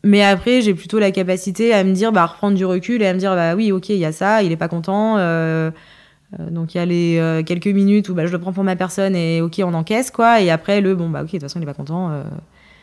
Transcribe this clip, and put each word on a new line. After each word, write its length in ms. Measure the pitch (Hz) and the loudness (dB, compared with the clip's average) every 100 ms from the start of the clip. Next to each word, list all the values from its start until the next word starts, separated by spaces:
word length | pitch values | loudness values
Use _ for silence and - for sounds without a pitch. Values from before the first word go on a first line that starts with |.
Mais 200 | 208 202 | 4 4
après, 380 | 202 190 226 247 | 4 2 2 2
j'ai 120 | 214 | 2
plutôt 240 | 175 165 214 | 0 -2 0
la 120 | 202 | 0
capacité 640 | 190 185 185 190 180 233 | 0 -2 -2 -4 0 2
à 80 | 214 | 4
me 80 | 190 | 2
dire, 200 | 185 220 | 2 2
bah, 120 | 208 170 | 2 2
reprendre 300 | - 202 196 | 0 0 0
du 80 | |
recul 380 | 185 185 180 240 | 0 -2 -2 0
et 40 | 202 | 0
à 80 | |
me 40 | 185 | 0
dire, 160 | 196 | 0
bah 200 | 185 165 | 0 0
oui, 180 | 175 220 | 0 0
ok, 160 | 190 170 | 0 -2
il 60 | 202 | -2
y 60 | |
a 80 | 160 | -2
ça, 300 | 156 190 220 | -2 0 2
il 100 | 190 | 2
est 40 | 165 | -2
pas 120 | 170 | -4
content, 480 | 170 165 196 220 214 | -4 -2 0 0 0
euh, 520 | 175 165 160 160 160 160 - - _ _ _ 185 | 0 0 0 -2 -2 -6 -20 -20 _ _ _ -12
euh, 100 | 165 | -8
donc 240 | 170 165 | -6 -6
il 40 | 175 | -4
y 20 | |
a 60 | 175 | -2
les, 320 | 175 170 165 | 0 2 2
euh, 240 | 165 160 | 0 -2
quelques 240 | 160 175 208 | -2 -2 0
minutes 420 | 196 196 208 202 | 2 4 2 2
où, 60 | |
bah, 120 | 180 165 | -2 -2
je 60 | |
le 60 | 180 | -4
prends 140 | 175 | -6
pour 120 | 185 | -4
ma 120 | 196 180 | -2 -2
personne 380 | 185 175 196 180 | -4 -2 -2 0
et 240 | 165 165 | 0 0
ok, 180 | 170 165 | -2 -2
on 100 | 185 | -2
encaisse, 360 | 170 160 220 262 | -2 0 -2 -2
quoi. 300 | - 233 233 | 2 4 6
Et 100 | 185 | 4
après, 300 | 160 - 202 | 2 2 0
le, 140 | 190 | 2
bon, 140 | 190 165 | 0 -2
bah 100 | 147 | -4
ok, 40 | 151 | -6
de 40 | |
toute 100 | 180 | -8
façon, 160 | 139 175 | -8 -8
il 40 | |
est 40 | 156 | -8
pas 80 | |
content, 360 | 139 143 170 180 | -8 -8 -4 -4
euh, 120 | 147 143 151 - _ _ _ | -6 -8 -12 -16 _ _ _